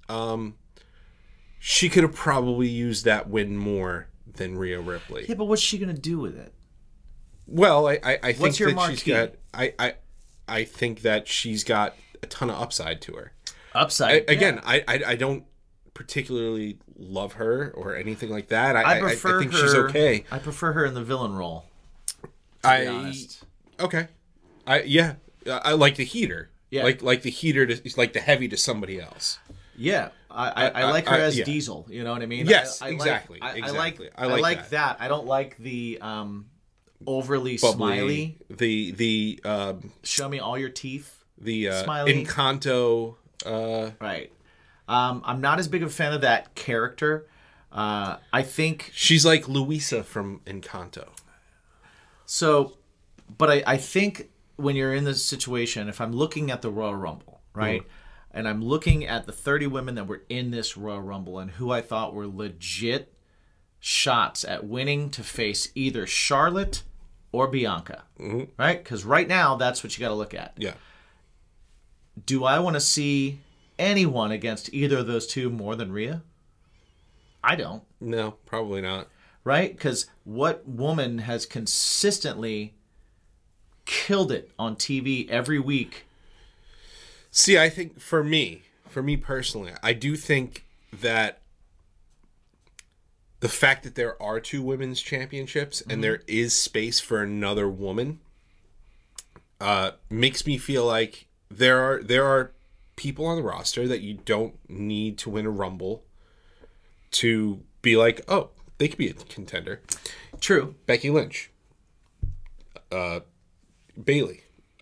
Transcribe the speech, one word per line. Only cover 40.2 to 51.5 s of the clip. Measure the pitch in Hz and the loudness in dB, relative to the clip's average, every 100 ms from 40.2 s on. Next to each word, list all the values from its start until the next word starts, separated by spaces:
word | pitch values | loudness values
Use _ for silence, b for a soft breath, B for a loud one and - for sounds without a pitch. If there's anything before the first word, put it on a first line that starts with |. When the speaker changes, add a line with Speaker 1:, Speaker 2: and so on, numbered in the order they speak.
| 139 | -2
Speaker 2:
me | 139 | -6
all | 104 127 | -6 -6
your | 131 | -8
teeth." | 127 131 135 139 - _ _ | -10 -10 -12 -14 -20 _ _
Speaker 1:
the, | 104 113 101 | -4 -2 0
uh, | 95 | -2
Speaker 2:
Smiley. | 95 147 143 139 | -2 0 2 2
Speaker 1:
Encanto, | - - 135 139 143 123 120 117 113 117 _ - - | 0 0 0 0 0 2 2 2 -2 -10 _ -14 -8
uh, | 110 113 113 110 110 | -6 -4 -4 -6 -8
Speaker 2:
Right. | 107 85 - _ b b b b - | -10 -10 -12 _ b b b b -2
Um, | 123 123 123 - | 0 0 -2 -4
I'm | 127 | -2
not | 139 165 | 2 2
as | 165 | 0
big | 170 | -2
of | 160 | -4
a | |
fan | - 147 | -2 -2
of | 147 | 2
that | 127 113 - | 4 4 0
character. | - - 117 123 - 151 156 156 b b b b | -10 -4 -2 -2 -2 0 0 -6 b b b b
Uh, | - 107 104 98 - - | -4 -2 -2 -4 -8 -2
I | 123 | -2
think | 135 - 160 156 - | 0 0 -2 -2 -10
Speaker 1:
She's | - - 165 | 0 4 8
like | 160 160 135 | 8 6 4
Luisa | 139 135 156 147 120 | -2 0 -2 -2 -4
from | 101 107 98 98 - | -4 -6 -6 -10 -12
Encanto. | 98 - 92 90 - - - b b b | -14 -12 -14 -14 -16 -18 -18 b b b